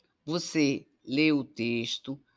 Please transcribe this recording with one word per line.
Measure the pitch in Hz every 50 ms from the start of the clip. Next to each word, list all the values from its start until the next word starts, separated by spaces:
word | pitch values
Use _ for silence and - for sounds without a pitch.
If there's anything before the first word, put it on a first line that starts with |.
| _ _ _ _ _
você | 147 160 170 - - - 160 147 139 135 - - _ _ _ _
lê | - 127 143 156 156
o | 147 143 123
texto, | - - - 113 120 117 117 117 117 - - - 135 135 139 - _ _